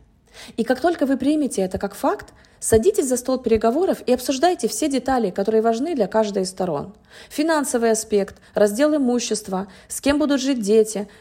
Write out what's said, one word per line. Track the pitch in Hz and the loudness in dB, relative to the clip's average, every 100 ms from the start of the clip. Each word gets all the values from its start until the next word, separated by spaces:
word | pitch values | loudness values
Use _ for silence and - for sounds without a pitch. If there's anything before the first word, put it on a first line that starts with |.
| _ _ _ - - - | _ _ _ -20 -12 -6
И | |
как | 220 254 | -2 2
только | 339 339 269 | 0 0 0
вы | 269 | 0
примете | 262 311 269 - | 0 0 0 -2
это | 190 196 | -4 -4
как | 196 | -8
факт, | - 285 415 - _ _ _ | -4 -2 -2 -8 _ _ _
садитесь | - 220 349 427 269 | 2 4 4 2 0
за | 247 | -2
стол | - 254 | -2 -2
переговоров | 240 220 226 269 370 247 - | 0 2 2 2 0 0 0
и | |
обсуждайте | 247 - 269 330 349 220 | -2 0 2 2 2 -2
все | - 311 | -2 -2
детали, | 269 247 262 202 | -2 0 0 0
которые | 180 202 220 | -2 0 2
важны | 226 226 311 | 2 0 -2
для | 302 190 | -2 0
каждой | 220 214 196 | 0 0 -2
из | 185 | -6
сторон. | - 180 147 185 - _ - - | -4 -4 -4 -8 -18 _ -20 -10
Финансовый | - 320 311 269 240 233 | -2 0 0 0 0 2
аспект, | 220 - 202 190 - - | 0 0 -2 -2 -8 -8
раздел | - 208 208 302 302 | 2 2 4 2 2
имущества, | 247 247 233 208 - 190 196 - - | 2 0 -2 -6 -4 -6 -6 -16 -14
с | - | -4
кем | 269 294 | 0 0
будут | 294 277 | 2 0
жить | 269 247 | 0 -2
дети, | 202 220 214 196 202 - | 2 4 4 -2 -10 -16